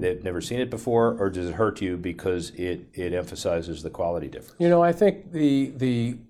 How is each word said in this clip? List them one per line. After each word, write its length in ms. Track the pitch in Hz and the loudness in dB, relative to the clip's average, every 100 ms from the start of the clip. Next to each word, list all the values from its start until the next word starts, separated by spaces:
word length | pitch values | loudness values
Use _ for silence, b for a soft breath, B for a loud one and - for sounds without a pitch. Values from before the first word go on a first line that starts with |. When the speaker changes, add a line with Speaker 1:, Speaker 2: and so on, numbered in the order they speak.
Speaker 1:
that 160 | 90 90 | -2 -2
have 80 | |
never 160 | 92 90 | -4 -6
seen 180 | - 120 | -4 -4
it 80 | 123 | -4
before, 480 | 113 120 117 113 113 | -4 0 4 4 2
or 120 | 98 | -2
does 180 | 90 87 | -2 -4
it 60 | |
hurt 260 | 85 107 98 | 0 0 0
you 160 | 95 87 | -4 -4
because 540 | 90 85 95 90 85 | -6 -4 -2 -2 -4
it, 360 | - 90 87 - | -6 -4 -6 -8
it 220 | - 90 | -8 -4
emphasizes 680 | 90 85 80 95 85 82 76 | -2 -4 -6 -2 -2 -4 -8
the 60 | 80 | -10
quality 400 | - 87 87 71 | -4 -2 -2 -6
difference? 280 | - - _ | -12 -18 _
Speaker 2:
You 100 | 175 | 4
know, 140 | 175 | 6
I 100 | 170 | 6
think 400 | 170 208 190 - | 6 4 2 -8
the, 400 | 165 147 139 131 131 | 2 4 4 0 0
the 420 | 127 120 117 123 - | 0 2 0 -4 -14